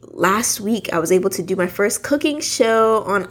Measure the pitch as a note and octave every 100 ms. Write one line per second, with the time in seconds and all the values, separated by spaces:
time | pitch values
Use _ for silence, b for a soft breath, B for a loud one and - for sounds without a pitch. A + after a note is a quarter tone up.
0 | - - F3+ G#3+ A#3+ - G#3 A3 - E3
1 | E3 F#3 G3 F#3+ E3 F#3 F3+ F#3+ G3+ -
2 | - C#4+ D#4 D4 - - A3+ A3+ A3 A3
3 | F#3 G3 F3+